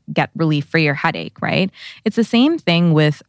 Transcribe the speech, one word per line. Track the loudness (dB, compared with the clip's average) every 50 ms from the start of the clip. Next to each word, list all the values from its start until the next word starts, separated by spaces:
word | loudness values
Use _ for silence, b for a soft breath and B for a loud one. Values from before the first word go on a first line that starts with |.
| _ -6
get | -4 -4 -4 -4 -4
relief | -2 -2 0 0 -2 -4
for | -2 0 0
your | 0 0 -2
headache, | -2 -4 -4 -4 -6 -10 -12 -10 -6
right? | -4 -2 0 -2 -2 -2 B B B B B B B
It's | -4 -2
the | -2
same | -2 0 2 2 2 2 0
thing | 0 0 0 2 2 4 4
with | 4 4 4 2 0 -4 -4